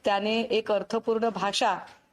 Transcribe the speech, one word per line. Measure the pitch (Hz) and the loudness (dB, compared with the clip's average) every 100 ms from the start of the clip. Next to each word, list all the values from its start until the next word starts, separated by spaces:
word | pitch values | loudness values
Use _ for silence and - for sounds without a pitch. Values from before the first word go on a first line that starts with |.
| 214 | 2
त्याने | 196 208 226 | 0 0 0
एक | 226 208 220 | 0 -2 0
अर्थपूर्ण | 202 185 226 226 226 226 | -2 0 -2 0 0 0
भाषा | 185 196 196 233 175 - - _ | 0 -2 0 0 0 -6 -20 _